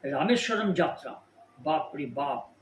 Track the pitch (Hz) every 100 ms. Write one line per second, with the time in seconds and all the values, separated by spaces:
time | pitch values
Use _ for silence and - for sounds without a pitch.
0 | 139 139 185 240 - 220 208 180 160 -
1 | 120 - - - - - 135 156 151 147
2 | 135 127 143 - - -